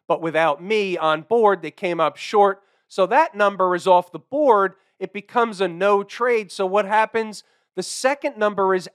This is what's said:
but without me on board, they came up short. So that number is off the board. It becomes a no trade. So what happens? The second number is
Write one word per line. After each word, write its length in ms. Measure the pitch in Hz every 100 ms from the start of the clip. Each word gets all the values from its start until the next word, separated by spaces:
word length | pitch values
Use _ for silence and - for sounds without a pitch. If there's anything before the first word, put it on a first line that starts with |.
| -
but 140 | 165
without 420 | 165 156 160 143
me 340 | 185 214 196 170
on 260 | 160 156
board, 380 | 151 233 214 185
they 100 | 156
came 280 | - 185 165
up 160 | 151 -
short. 460 | - 214 196 196 _ _ _
So 180 | - 185
that 280 | 269 320 202
number 400 | 202 190 185 175
is 100 | 185
off 260 | 180 175
the 60 | 160
board. 560 | - 285 285 208 190 - _ _
It 140 | 185
becomes 480 | 208 - 247 226 185
a 60 | 185
no 360 | 170 202 202
trade. 480 | 202 - 247 233 196
So 140 | - 185
what 200 | 202 196
happens? 580 | 214 220 226 220 202 - _ _ 180
The 80 |
second 540 | 185 - 262 285 294 214
number 360 | 208 196 190
is 160 | 185 160